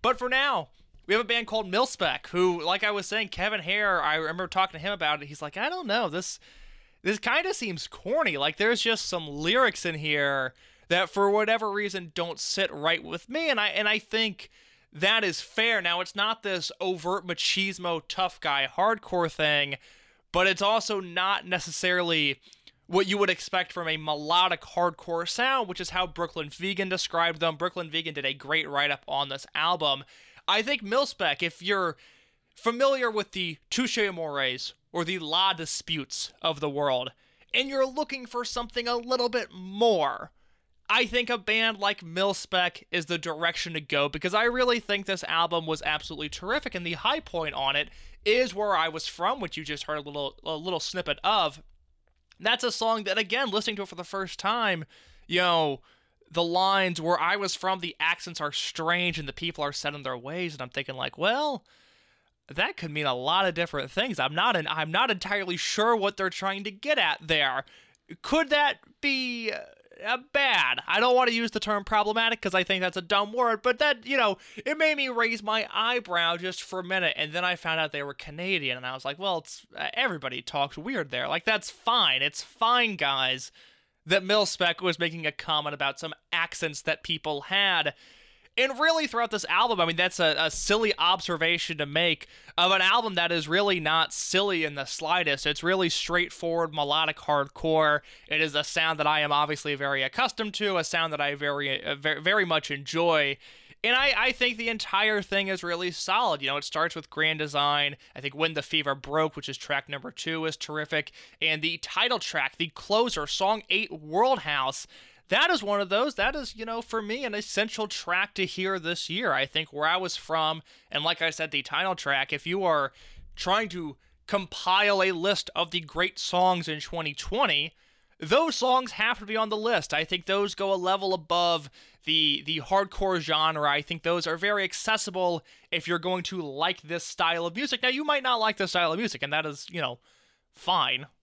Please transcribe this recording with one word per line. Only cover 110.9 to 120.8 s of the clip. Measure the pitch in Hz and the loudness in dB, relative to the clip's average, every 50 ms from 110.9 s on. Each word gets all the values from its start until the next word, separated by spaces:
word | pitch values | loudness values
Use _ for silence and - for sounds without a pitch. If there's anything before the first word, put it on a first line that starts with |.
| - 151 151 - - - - - - _ | -2 -2 -4 -4 -12 -20 -20 -20 -8 _
And | 156 160 156 156 | 0 0 0 0
the | 151 165 165 | -2 -4 -4
title | - - - - 185 220 240 247 | -6 -10 -4 -2 0 2 2 0
track, | 214 - - - 156 131 135 - | -2 -4 -4 -2 -2 -2 -2 -2
the | - - 165 | -4 -6 -6
closer, | _ - - - 202 220 240 247 - - 147 | _ -14 -4 0 2 4 4 2 0 -4 -4
song | - - - 190 196 220 220 - _ | -4 -2 0 2 2 2 0 0 _
eight, | 180 190 220 - | 0 0 0 -4
World | - 160 151 151 160 185 233 262 262 202 | -8 -14 -10 -2 2 4 4 4 4 2
House, | 165 156 147 139 131 135 135 - - - - - - - - _ _ _ | 0 -2 -2 0 0 -2 -2 -4 -10 -12 -18 -20 -20 -20 -20 _ _ _
that | 185 233 302 349 | 2 4 4 4
is | 359 254 | 2 2
one | 208 202 202 202 | 0 0 0 0
of | 202 175 | 0 2
those. | 190 214 254 294 - | 2 2 2 0 0
That | - 196 247 285 | 0 -2 0 0
is, | 302 262 - - | -4 -8 -8 -10
you | 214 220 | -10 -10
know, | 226 226 233 | -8 -8 -8
for | 233 - - 226 | -8 -4 -6 -6
me, | 214 202 220 262 277 | -4 -4 -6 -4 -4
an | 233 208 | -4 -4
essential | 208 208 - - 196 214 220 - - 214 196 | -6 -6 -4 -2 -2 -2 -2 -2 -4 -4 -4
track | - - - - 175 185 196 - _ | -4 -8 -4 -2 0 0 0 -2 _
to | - 190 | -4 -4
hear | 180 - - 185 190 196 185 | -2 -2 -4 -2 -2 -2 -2
this | 156 165 175 - - - | -2 -4 -4 -4 -4 -6
year. | 165 196 247 196 135 | -4 -2 0 0 2
I | 135 135 | 0 0
think | 135 - 156 160 - - | 0 -2 -4 -4 -4 -4
Where | 147 151 | -2 0
I | 156 170 | 2 2
Was | 185 185 175 - | 2 0 -2 -6
From, | - - - 156 160 160 156 160 160 - _ - - | -8 -6 -2 0 0 2 0 -2 -4 -8 _ -20 -20